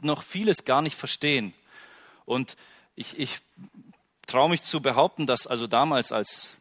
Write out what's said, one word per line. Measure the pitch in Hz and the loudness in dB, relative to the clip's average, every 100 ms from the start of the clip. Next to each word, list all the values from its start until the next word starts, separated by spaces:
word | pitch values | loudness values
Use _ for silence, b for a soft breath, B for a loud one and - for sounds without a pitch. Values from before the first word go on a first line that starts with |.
noch | 147 147 | -2 -2
vieles | - 185 214 175 - | -4 -4 0 0 2
gar | 131 | 2
nicht | 156 - | 2 -4
verstehen? | 131 - 147 139 101 - B B B B B B | -8 -2 0 0 -2 -10 B B B B B B
Und | B 123 127 - b b b | B -4 -4 -10 b b b
ich, | - 123 - | -16 -14 -8
ich | 135 - _ - 190 - - - _ _ - | -8 -10 _ -20 -20 -20 -20 -20 _ _ -2
traue | 127 156 | 4 4
mich | 170 | 4
zu | - 160 | 0 -2
behaupten, | 135 123 170 - 139 | 0 4 2 2 0
dass | 120 - | 0 0
also | 120 113 | -2 0
damals, | 120 151 135 - | 2 4 2 0
als | 113 101 - - - | -2 -4 -6 -8 -14